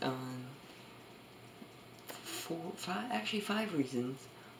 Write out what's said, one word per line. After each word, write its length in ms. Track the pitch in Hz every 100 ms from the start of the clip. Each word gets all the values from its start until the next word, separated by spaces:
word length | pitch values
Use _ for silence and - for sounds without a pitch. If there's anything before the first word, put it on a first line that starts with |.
um, 420 | 135 131 127 127 127 143 - - - - - - - - - - - - - - - -
four, 500 | - - - 165 170 -
five, 360 | - 196 240
actually 280 | 220 214 214
five 340 | 202 208 208
reasons 460 | 160 131 127 123 135 - - - -